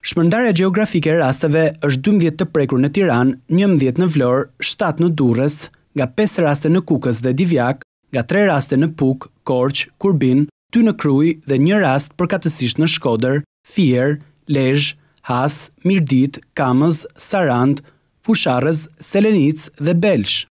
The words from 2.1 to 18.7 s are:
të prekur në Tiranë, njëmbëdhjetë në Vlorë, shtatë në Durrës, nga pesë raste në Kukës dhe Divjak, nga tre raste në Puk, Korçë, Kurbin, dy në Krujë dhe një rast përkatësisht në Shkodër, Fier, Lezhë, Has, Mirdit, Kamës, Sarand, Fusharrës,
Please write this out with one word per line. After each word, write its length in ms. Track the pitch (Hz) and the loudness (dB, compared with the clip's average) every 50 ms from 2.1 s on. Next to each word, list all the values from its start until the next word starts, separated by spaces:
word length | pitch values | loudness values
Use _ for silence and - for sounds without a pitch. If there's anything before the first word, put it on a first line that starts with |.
| 208 202 170 165 156 - | 2 2 2 0 0 -2
të 80 | 190 160 - | -6 -2 0
prekur 260 | 160 139 127 139 123 | -2 0 0 0 0
në 120 | 131 143 143 | 0 0 0
Tiranë, 400 | 202 196 170 123 120 123 131 127 - _ _ | 0 0 2 2 2 2 0 -2 -4 _ _
njëmbëdhjetë 520 | 160 180 196 208 185 151 131 131 123 143 180 | 0 2 2 2 2 2 2 0 0 0 0
në 40 | 180 156 | 0 2
Vlorë, 340 | 151 131 123 127 135 - - _ _ - | 0 0 2 2 0 -2 -4 _ _ -6
shtatë 400 | - - _ 208 175 - 160 170 | -6 -4 _ -2 -4 0 0 0
në 60 | 175 165 151 | -2 0 2
Durrës, 380 | 143 123 117 117 131 147 147 - - - _ _ _ _ _ 143 | 2 0 2 2 0 -2 -2 -4 -8 -12 _ _ _ _ _ -4
nga 100 | 127 123 | -4 -4
pesë 380 | - - 214 208 - - 170 | -2 -2 -2 -2 0 0 0
raste 260 | 151 143 143 - 156 | 0 0 0 0 0
në 120 | 165 185 185 - | 0 0 0 0
Kukës 320 | 170 127 - 127 120 110 117 | -2 -2 0 -2 -4 -2 -2
dhe 80 | 131 127 | -4 0
Divjak, 480 | 139 196 175 170 135 120 123 139 - - _ _ _ _ _ - | 0 0 0 2 0 0 0 -2 -6 -10 _ _ _ _ _ -6
nga 100 | - - | -6 -4
tre 220 | - - 196 208 196 | -2 0 2 2 2
raste 300 | 165 139 - - 143 131 | 2 0 0 0 0 0
në 140 | 151 160 160 | 0 0 -2
Puk, 320 | - 143 131 135 131 - - _ _ _ | 0 0 0 0 -2 -6 -20 _ _ _
Korçë, 460 | - 131 127 127 135 135 - - - _ _ | -4 -2 0 0 -2 -2 -4 -8 -8 _ _
Kurbin, 480 | - 196 190 147 139 127 127 135 147 147 _ _ _ _ - | -2 0 0 2 2 2 2 2 0 0 _ _ _ _ 0
dy 120 | 233 233 | 2 2
në 100 | 220 202 - | 2 0 0
Krujë 340 | - 151 135 135 151 170 165 - _ - | -2 0 2 2 2 0 -2 -4 _ -4
dhe 80 | 139 131 | 0 0
një 220 | 139 165 202 208 190 | 2 2 2 2 2
rast 320 | 143 131 143 143 - _ - | 2 0 0 -2 -4 _ -4
përkatësisht 640 | 180 175 - 185 - 165 151 - 127 120 - - | -4 -2 -2 -2 -2 -4 -4 -2 -4 -4 -2 0
në 80 | 160 165 - | 0 0 -2
Shkodër, 480 | - - 139 117 110 120 127 135 147 - _ _ _ _ - | -2 -2 -2 -2 0 0 0 -2 -2 -4 _ _ _ _ -10
Fier, 500 | - - 185 139 127 123 127 143 147 147 - _ _ _ _ - | -2 0 2 2 2 2 2 0 -2 -4 -8 _ _ _ _ -4
Lezhë, 480 | 147 135 135 127 135 147 147 143 - _ _ _ _ _ _ | -2 0 0 0 0 0 -2 -2 -6 _ _ _ _ _ _
Has, 420 | - 127 120 131 147 143 - - - _ _ _ | -6 -4 -2 -2 -2 -2 -4 -6 -8 _ _ _
Mirdit, 560 | 175 196 190 160 135 135 127 131 139 - - - _ _ | 0 0 2 0 2 2 2 2 0 -2 -10 -20 _ _
Kamës, 480 | - 147 127 123 127 147 170 165 156 - - _ - | -4 -2 0 2 2 2 2 0 -2 -4 -10 _ -10
Sarand, 680 | - - - 196 180 147 123 120 127 135 147 143 - - _ _ _ _ _ _ _ | -8 -4 -2 0 0 0 0 2 2 0 0 -2 -6 -18 _ _ _ _ _ _ _
Fusharrës, 600 | - 226 - - - 127 127 131 151 | -2 0 0 0 0 0 0 0 0